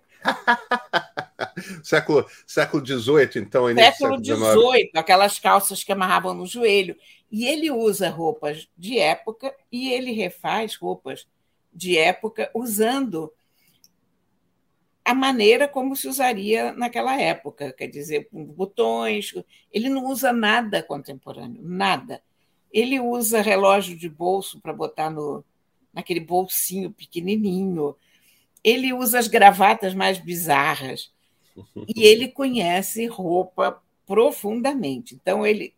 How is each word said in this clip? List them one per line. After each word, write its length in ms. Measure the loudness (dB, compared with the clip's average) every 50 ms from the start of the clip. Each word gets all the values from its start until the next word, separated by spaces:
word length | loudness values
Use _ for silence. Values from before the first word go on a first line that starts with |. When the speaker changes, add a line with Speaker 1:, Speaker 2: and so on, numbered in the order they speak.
| _ _ _ _
Speaker 1:
<laughs> 1600 | -6 -4 -4 -2 0 0 0 0 -2 -4 -6 -6 -4 -4 -4 -4 -4 -6 _ -12 -12 -12 _ -10 -10 -10 -10 -12 -16 -16 -16 -18 -6
Século, 440 | -2 0 0 2 2 2 2 2 0 -4 -20 _
século 360 | -6 -2 -2 0 0 0 -4 -4
dezoito, 560 | -4 -4 -4 0 2 4 4 4 4 2 -4
então, 320 | -6 -2 0 2 2 2
início 200 | 6 6 6 6
do 20 | 6
Speaker 2:
Século 180 | 4 0 -2
Speaker 1:
século 120 | -2 -2 -4
dezenove. 320 | -2 -2 2 4 6 6
Speaker 2:
dezoito, 420 | 6 6 6 6 4 2 0 -2 -2
aquelas 400 | 2 4 4 4 4 4 0 0
calças 440 | 2 4 4 4 2 0 -4 -6 -6
que 100 | -6 -4
amarravam 420 | -2 -2 0 0 0 -2 -2 -6
no 120 | -8 -10
joelho. 500 | -10 -4 -2 2 2 4 2 2 0 -6 -14 _ -20 -20 _ _ _
E 160 | -8 -4 -2
ele 240 | -2 -2 -2 -2 -2
usa 380 | -2 0 0 0 0 0 -2 -4
roupas 600 | -4 -2 -2 -4 -4 -4 -4 -8 -8 -8 -12 -20 _
de 220 | -16 -10 -4 -2 0
época 560 | 2 2 0 -2 -4 -10 -12 -10 -12 -12 -12 _ _ _
e 220 | -10 -8 -4 -4 -4
ele 200 | -4 -4 -4 -6
refaz 640 | -6 -6 -6 -8 -8 -6 -4 -4 -4 -4 -6 -8
roupas 500 | -10 -8 -8 -8 -8 -10 -12 -14 -14 -16 _ _ _ _ _ _ _ _ _ -18
de 240 | -10 -4 0 2
época 540 | 2 4 4 2 0 -4 -8 -6 -6 -8 -6 -6
usando 760 | -6 -6 -4 -2 0 0 0 0 -2 -2 -4 -6 -8 -10 -10 -14 _ _ _ _ _ _ _ _ _ _ _ _ _ _ _ _ _ _ _ _ _ _ _ _ _ _ _ _ _ _ _ _ _ -4
a 100 | -2 0
maneira 540 | 0 0 0 0 2 4 4 4 4 4 0
como 260 | -2 -4 -4 -4 -4
se 120 | -6 -6 -6
usaria 640 | -4 0 0 0 0 -2 -2 -2 0 0 0 -2 -6
naquela 480 | -6 -6 -6 -4 -4 -2 -2 -2 0
época, 520 | 0 -2 -2 -4 -6 -14 -14 -12 -12 -12 -10
quer 140 | -10 -12
dizer, 420 | -12 -12 -12 -8 -6 -4 -6 -6 -6
com 160 | -12 -16 -16
botões. 880 | -14 -10 -8 -8 -6 -2 -2 0 0 0 -2 -2 -4 -4 -4 -6 -8 -10 -12 -14 _ _ _ _ _ -4
Ele 160 | -4 -2 -2
não 160 | -2 -4 -4
usa 260 | -6 -4 -2 0 0 0
nada 500 | 2 2 2 2 0 0 -2 -4 -4 -4
contemporâneo, 800 | -6 -10 -12 -12 -14 -18 -16 -16 -18 -16 -14 -14 -14 -16 -14 -12
nada. 600 | -10 -6 -2 -2 -2 -2 -2 -6 -10 -16 -16 _ _ _ _ _ _ _ _ _ _ -2
Ele 260 | -2 0 0 0 -2
usa 420 | -2 -2 -4 -2 -2 0 0 0
relógio 560 | 2 2 2 4 4 4 4 4 2 -2 -8
de 120 | -12 -12 -12
bolso 520 | -10 -6 -4 -2 -2 -2 -4 -8 -14 -14
pra 120 | -12 -12 -10
botar 380 | -8 -8 -8 -6 -6 -6 -6
no, 340 | -6 -6 -8 -8 -8 -10 -12 _ _ _ _ _ _ _ _ _ -14
naquele 280 | -12 -8 -6 -6 -6
bolsinho 680 | -4 -2 -2 -2 -2 -2 -4 -4 -4 -4 -4 -6 -8 -8
pequenininho. 1080 | -10 _ -20 -14 -10 -8 -4 -2 -2 0 0 0 0 -2 -2 -2 -2 -2 -4 -4 -6 _ _ _ _ _ _ _ _ _ _ _ _ _ 2
Ele 280 | 4 4 4 2 -2 -2
usa 260 | -2 -2 0 2 2
as 100 | 2 2
gravatas 640 | 6 8 10 10 10 8 6 4 4 4 0 -4 -2
mais 240 | 0 0 0 0 -2
bizarras. 960 | -4 -8 -6 -4 0 2 2 2 2 2 0 -2 -6 -10 -10 -12 -14 -16 _ _ _ _ _ _ _ _ _ -20 -20 -20 -16 -12 -10 -8
E 160 | 0 6 8
ele 240 | 8 10 8 6 -2
conhece 800 | -6 -4 -4 -2 -2 -2 0 0 0 0 -2 -4 -6 -6 -6
roupa 760 | -6 -6 -6 -4 -2 0 0 0 -2 -2 -2 -2 -2 -2 -6 _ _ _ _ _
profundamente. 1080 | -2 2 4 4 4 2 0 -6 -6 -4 -2 -2 -2 -2 -2 -4 -4 -6 -8 -10 -14 -20
Então, 320 | -8 _ -2 -2 0 2
ele, 260 | 0 0 0 -2 -8 -12